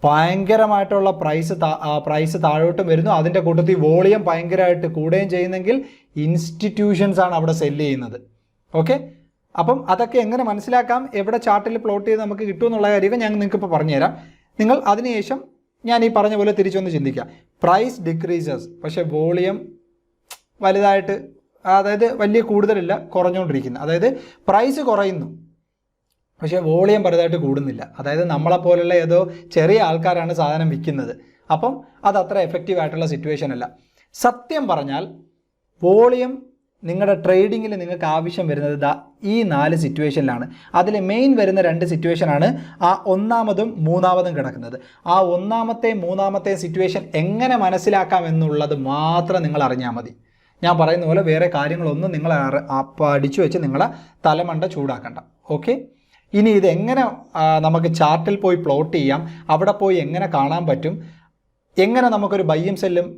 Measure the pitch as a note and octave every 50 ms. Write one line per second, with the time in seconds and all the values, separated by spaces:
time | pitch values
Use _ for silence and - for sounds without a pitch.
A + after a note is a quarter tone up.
0 | - D3 D3 D3+ D#3+ E3+ F#3 G3 G3 F3+ G#3+ A3 A3 G#3+ G#3 G3+ G3 G3 G#3 G3+
1 | G3 G3 F3+ D#3 - D3+ D3+ D#3+ E3 D#3+ G3 E3+ E3 D#3 D#3 - - D3+ D3+ D3+
2 | - - D3+ D3+ D#3+ D#3+ E3 F3 D#3+ D#3 D3+ D#3 D#3+ E3+ F3 F3 G3 E3+ D#3+ D#3+
3 | D#3+ G#3 G3+ E3 D#3 E3 E3 F#3+ D#3+ E3 E3+ E3 F3 D#3+ F#3 E3+ D3+ D3+ D#3+ F3
4 | F#3 G3 G#3 G#3+ G#3 F3 E3 E3 F3 F3 F3+ F#3 F#3 F3+ F3 F3 E3+ D#3+ D#3+ D#3+
5 | D3+ D#3+ E3+ F#3+ - G3 F3 F3+ F3+ F3+ F#3 F#3 F3+ G3 A#3+ C4+ C4+ - - _
6 | _ _ _ D3+ D3+ D#3 E3 E3 D#3+ - - - G#3+ G#3+ G3+ G#3+ G#3 G#3 G3+ E3+
7 | G3+ G3 F#3+ E3+ F#3+ F3+ F3 E3 D#3+ D#3+ D#3+ D#3+ D#3+ C#3+ C#3+ D3 D3+ D3 C#3 B2+
8 | B2 A#2+ B2 A#2+ - _ _ _ _ _ _ _ _ _ - D#3+ E3 E3 B3+ C#4+
9 | C4+ - - _ _ _ _ _ _ _ _ - F3 D#3+ B3+ C4+ C4+ - F#3 F#3
10 | A#3+ A3+ - B3+ A#3 G#3+ A3+ B3+ B3+ A3+ G#3 G#3 G#3 - A#3+ B3 B3 B3 A#3+ B3+
11 | C4 C4+ - G3+ G3 G3 A3 A#3 A3+ A#3 G3+ G#3 G3+ A3+ A3+ A3+ A3+ A3 G3+ G3+
12 | G3+ A3 A3 G#3+ A3 G3+ G#3 G3 A3 G#3 G3 D#3+ A#3 A#3 A3+ A3 G#3 G3+ G#3 G3+
13 | F#3+ G3+ A3 B3 A3+ G#3+ G#3+ G#3 G3+ G3+ - G#3 G3 F#3 E3 D3+ D3+ D#3 D3+ C#3
14 | D#3 - - - - - _ _ _ _ _ _ G#3+ G#3+ B3+ C#4+ C4+ G#3+ G3+ G#3
15 | A#3+ B3+ A#3+ G#3+ G3 - C4 C4+ - - _ _ _ _ _ _ _ A3+ A#3 A#3
16 | A3+ A3+ A3+ A3 G#3 G#3 G#3+ G#3 G3+ G#3+ G3+ G3+ G3 G3 F#3 F#3+ F#3+ F#3 E3 D3+
17 | C#3+ C3+ B2 C3 A#2 - - _ _ _ _ _ - F3 F3+ G3 A3+ C4 B3+ -
18 | F3+ D#3+ E3 E3 E3 F3+ F3 E3+ D#3 D3+ C#3 B2 A2+ - - - - D#3 D#3+ F3+
19 | F3 D#3 D3 D3+ D#3 E3 F3 F3+ F3+ F#3 G3+ - - - - _ _ _ _ _
20 | _ _ _ _ _ _ - _ _ _ _ _ G#3 F#3+ F#3+ G3+ G3+ G3+ G3 G3
21 | F#3+ G3 G3 - C4+ - - _ _ _ _ _ _ F#3+ F#3 G3 G3 G3+ G#3 G#3
22 | A3+ A#3 - - G#3+ G#3 G#3 A3+ A3+ A3+ G#3+ G3+ G3+ G3+ A3 G3+ F3 E3+ F#3+ G#3
23 | - - - F#3 F3+ F3+ F3+ F#3 F#3 E3 C#3 C3+ B2+ B2+ A#2+ - - D3+ E3 E3+
24 | F#3 A#3+ C4 - - - - _ _ - G#3+ G#3 A#3 C4+ C4+ D4+ D4 B3+ A3 G3+
25 | G3+ G3 F#3 D#3+ E3 E3 - - - _ _ _ _ _ _ _ _ _ _ _
26 | _ _ _ _ _ _ _ _ - D#3 E3 F3+ F3 D#3 D#3 E3+ F#3+ G3 G#3 G#3+
27 | G3+ F#3 E3+ E3+ E3+ E3+ E3 E3+ D3+ C3+ C3+ C#3 C#3 C3+ A#2+ A2+ - - - -
28 | C#3 C#3+ D3 D#3+ F3 F3 D#3+ - D#3 E3 F3+ F3+ E3+ F3+ F3 F3 E3+ F3 F3+ F3
29 | E3 D#3+ E3+ F3+ F#3 F3 F3 - - - - - D#3 E3 G3+ A3 G#3 E3 D#3+ E3
30 | E3 F#3 F3+ F3 E3 E3 F3 E3 D#3+ D3 D3+ D#3+ E3 D#3+ D#3+ - - D#3+ D3 C3+
31 | B2+ A#2 B2 - - _ _ _ _ _ D#3+ D#3+ F#3+ A#3+ C4+ - - _ _ _
32 | - G3+ G3 G3+ F3+ - G3+ G3 F3+ E3 E3 F3 E3+ F3+ F#3+ F3 D#3+ D3+ D3+ D#3+
33 | E3 D#3 D3+ C3+ C3+ D3+ D3+ C#3 D#3 C#3+ C3 B2 B2 - - _ _ _ _ _
34 | _ _ _ - - A#3+ A#3+ B3 - - E4 D#4 C#4 G#3+ F3 D3+ C#3+ C#3 C3+ D3
35 | F3+ F#3+ - - - _ _ _ _ _ _ _ _ _ _ _ - F3 F#3+ G#3+
36 | A#3 B3 B3+ B3+ B3 B3 C4+ C4+ - _ _ _ _ _ _ _ - E3 E3+ F#3
37 | G3+ G3 G3+ F3 D#3+ F3+ F#3 F#3 G3 G#3+ G3+ A3+ A3 A3 G#3 F#3+ F3 E3+ F3+ E3+
38 | E3+ D#3 D#3 D#3+ E3 E3+ E3+ - F3+ D#3+ D3 C#3+ D3 D3 D3 C#3+ D3 C#3+ D3+ -
39 | - - _ _ - G3 G#3 A#3 A#3 G3 D#3+ C#3 C#3+ D#3 E3 D#3+ E3 C#3 C3 D#3
40 | D3+ D3+ C#3 D#3+ C#3 C3 B2 A#2+ B2 - - - - - - F3 F3+ G3 G#3+ G#3
41 | F#3+ F#3 G3+ A3+ C4 C#4 C4+ A#3 G#3 F#3+ F#3+ F#3+ F3+ F3 D#3+ E3 F#3 E3+ E3 D#3+
42 | E3 E3+ E3+ E3 F3+ D#3+ D3 C#3+ D#3 G#3 C4+ C4+ - - - - F#3 F3 F#3 -
43 | - G#3 F#3 F#3+ G#3 A3 A#3 A#3 A3+ A3 G3+ F3+ G#3+ A#3 A3 F#3+ D#3+ D#3 E3 F3+
44 | F#3 F3+ F3+ F#3 F3+ F3+ E3 D3 C3 B2+ B2 C3 A#2 A#2 A2+ - - - - _
45 | _ E3+ F3 F#3+ F#3+ F3+ F3 F3 F#3 G#3 A3 A3+ A#3 A3+ A#3 A#3 - A3+ A3 G3+
46 | F3 E3+ F#3 F#3+ G3 G3 G3 G3 - G3 G3 F3 E3 E3+ D#3+ F#3 F#3+ F#3 F#3 G3+
47 | - - - D#3 D#3+ F3+ G3+ A3 B3 B3+ B3+ A#3+ G3+ F#3 F#3 F#3 - G#3 G3+ G3
48 | F3+ - F#3+ F#3 E3+ E3 D#3+ D#3+ D#3+ D#3 D3 D3 D3+ D3 D3+ C#3+ C3+ C3 C#3 D3
49 | D#3 D#3+ E3 F3 E3+ E3 F#3+ F#3 E3 D#3 D3+ D3 C#3+ B2+ B2+ B2+ B2+ B2 A2+ A#2+
50 | A#2+ - - _ _ _ _ _ _ _ _ _ - E3+ F3 D#3+ E3 D#3 E3 F3
51 | F3 D#3 D#3+ F#3+ G3 E3 D#3 D#3 F3 F3 F3 C#3+ C#3+ D3+ E3 E3+ E3+ D#3+ C#3+ D3
52 | F3 F#3+ F3 D3+ D3+ E3 D#3+ D3 C#3 C3+ C3+ C#3 C#3+ - C3+ B2+ B2+ - - -
53 | D#3 D3 C#3+ C#3 C#3 C#3+ C3+ - F#3 D3 D#3+ F3+ D#3+ C#3 C3+ C#3 F#3 - - -
54 | - _ _ _ _ D#3 D3+ D#3+ F3 F3 E3 D#3+ E3+ F#3 - D3+ C#3 C3+ C3 A#2
55 | - B2 A#2+ - - _ _ _ _ - D3+ C#3+ - - B3 C4+ - - _ _
56 | _ _ _ _ _ _ - G3+ G#3 A3+ G#3+ G3+ F#3 F#3+ E3 E3 G3+ A3+ B3+ C4+
57 | B3+ A3 - - - _ _ E3+ D#3+ D#3 D#3+ D#3 D#3 D#3 D#3+ E3 E3 E3+ E3 -
58 | D#3+ D3+ D#3 E3+ E3 G3 G3+ G3 G3 F#3 F3+ E3 E3+ D#3 C#3 C#3+ D#3 D#3+ - E3+
59 | C#3+ C3+ C3+ D3 E3 - - - - - D#3 D#3 F#3 G3+ G3+ G3+ G3+ G3 F#3 F3
60 | D3+ C#3 D#3 F3+ G3 F3+ D#3+ C#3+ C#3 C#3 D#3 E3+ E3+ D#3+ C3+ - - D#3 - -
61 | - - - _ _ _ _ _ _ _ _ _ _ _ _ - F#3 G3+ A#3 B3+
62 | B3 B3 A3 G#3 G3+ G3 G3 G3 F#3 D#3+ D#3 D#3+ E3 F#3+ G3 F3+ - F#3+ F3+ F3
63 | F3 F3 -